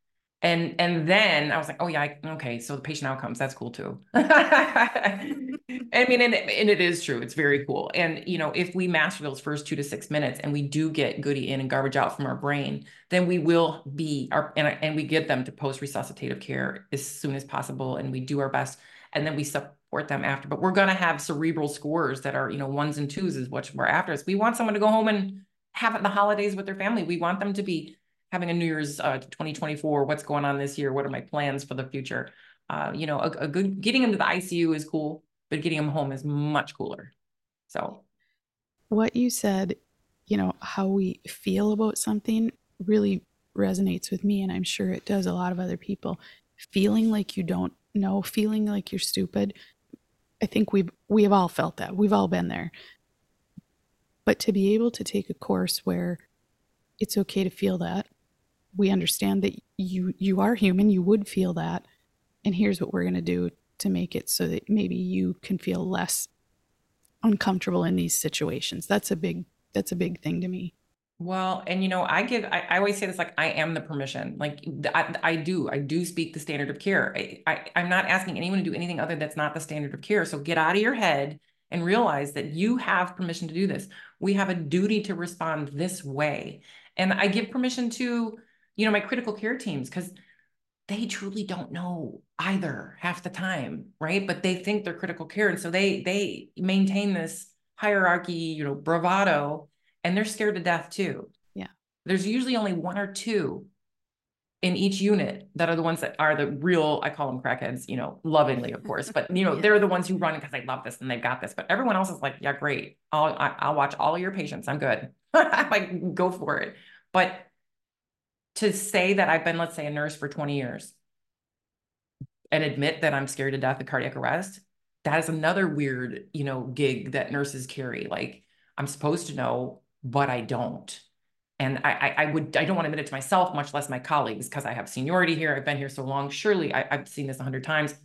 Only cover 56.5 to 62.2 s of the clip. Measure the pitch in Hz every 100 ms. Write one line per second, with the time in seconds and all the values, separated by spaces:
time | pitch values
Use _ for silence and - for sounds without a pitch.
56.5 | _ _ _ _ - 208 202 190 190 185
57.5 | - 196 185 170 185 - _ _ _ _
58.5 | _ _ 185 190 190 165 - 196 196 190
59.5 | - _ - 185 185 180 - 196 185 202
60.5 | 233 196 185 208 190 180 214 202 - 185
61.5 | 170 165 175 - _ _ _